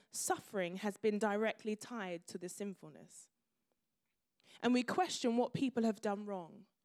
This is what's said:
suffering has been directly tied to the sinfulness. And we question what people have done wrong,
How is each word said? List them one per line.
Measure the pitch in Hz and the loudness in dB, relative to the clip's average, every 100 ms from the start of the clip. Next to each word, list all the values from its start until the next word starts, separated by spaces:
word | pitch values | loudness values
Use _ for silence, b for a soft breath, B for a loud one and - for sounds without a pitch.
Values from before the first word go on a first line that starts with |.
| b | b
suffering | - - 370 - 208 175 185 | -4 0 -2 -2 -2 -2 0
has | 208 196 | -2 2
been | 220 208 | 2 4
directly | 214 208 220 - 220 214 | 2 2 0 0 -4 -4
tied | - 240 185 185 - | -4 -6 -6 -6 -8
to | - | -10
the | 180 | -8
sinfulness. | - 202 185 156 143 - - - _ _ _ _ _ _ _ _ _ _ _ B B | -6 -8 -8 -14 -18 -20 -20 -20 _ _ _ _ _ _ _ _ _ _ _ B B
And | 240 | 4
we | 247 | 4
question | 240 - 349 - 247 233 | 4 2 2 2 2 4
what | 240 | 2
people | - 269 226 | 2 0 2
have | 226 202 | 2 2
done | 214 202 208 | -2 -2 -4
wrong, | 190 160 - 190 _ | -6 -8 -16 -20 _